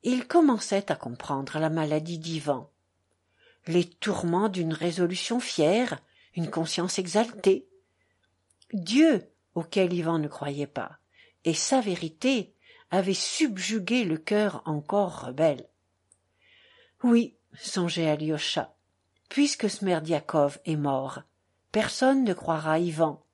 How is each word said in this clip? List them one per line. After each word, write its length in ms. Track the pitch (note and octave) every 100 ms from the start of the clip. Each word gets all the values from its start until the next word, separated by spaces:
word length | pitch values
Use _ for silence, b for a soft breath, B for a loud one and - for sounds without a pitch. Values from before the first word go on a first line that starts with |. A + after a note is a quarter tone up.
Il 260 | - B3 -
commençait 640 | F4 D#4 A3+ - G3 G3+
à 40 | D3
comprendre 640 | B2 A#2+ - C#3 C3+ D#3
la 120 | D#3+
maladie 480 | D#3+ D#3 D3+ D#3+ E3+
d'Ivan. 520 | D#3 D#3+ D3 C3 - _ _ _ _ _ _ b b b -
Les 180 | E3+
tourments 680 | F3 _ G#3 G3 F3+ F3 G#3+
d'une 240 | F#3 E3
résolution 640 | D#3 F3 E3+ F3 F3+ - A#3
fière, 580 | - - D3+ G#3 B3 C#3 b b b -
une 140 | E3
conscience 480 | - D#3+ - F3+ -
exaltée. 680 | F#3 G3 A3+ G#3 F#3+ F#3+ - _ _ _ _ _ _ _ _ _ _
Dieu, 560 | G#3 E3+ A#3+ D#4+ A3+ - _ _
auquel 380 | - E3 - F#3
Ivan 260 | F3 D#3+ E3
ne 100 | D3+
croyait 380 | - C#3+ C#3+ C#3+
pas, 320 | - - - _ b b b
et 100 | -
sa 260 | D#3+ - C4+
vérité 720 | G#3 F3 D#3+ - B3+ C4 F#3 b b b b
avaient 240 | F3+ F#3
subjugué 880 | F#3 - - D4+ F#3+ F#3 A3 F3 B3
le 140 | G3 D#3
cœur 440 | - G#3 G#3 C3+ -
encore 560 | D3+ D3 G3+ F#3+ -
rebelle. « 460 | - C3+ D#3+ C3+ - _ _ _ _ _ _ b b b b b b b
Oui, » 340 | B3 A#3 A#3 _ _
songeait 540 | - - - F3 E3 D#3+
Alyosha, « 680 | D3 D#3 D3+ - - - _ _ _ _ _ _
puisque 400 | - C#4+ - G#3+
Smerdiakov 920 | - G3 E3+ D#3 D#3 - D#3+ C#3+ C#3 -
est 100 | D#3
mort, 460 | C#3+ C3+ C3+ - - _ _ _ _
personne 500 | G#3+ G#3+ - C4 C4+
ne 120 | B3
croira 440 | F3+ - D#3+ D#3 D#3
Ivan. 460 | F3 D3+ D#3+ C#3+ _